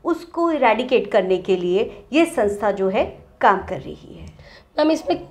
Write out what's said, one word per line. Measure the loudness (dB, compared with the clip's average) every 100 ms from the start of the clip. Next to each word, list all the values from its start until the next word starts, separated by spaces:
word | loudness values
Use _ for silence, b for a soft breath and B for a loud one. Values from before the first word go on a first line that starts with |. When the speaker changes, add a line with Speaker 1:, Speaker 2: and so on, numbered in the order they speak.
| -4
Speaker 1:
उसको | -4 -6 -2 -2
इरेडिकेट | 2 2 2 2 0 2
करने | 0 2 0
के | 0 0
लिए | 0 0 -2 -8 -2
ये | 2 2
संस्था | 2 -2 0 -2
जो | 0 0
है | 0 -2 -6 -20 0
काम | 2 2 -2
कर | -10
रही | -12 -16 -18 -20
है। | -20 -20 B B B 0
Speaker 2:
मैम, | 0
इसमें | 0 -2 -4 -2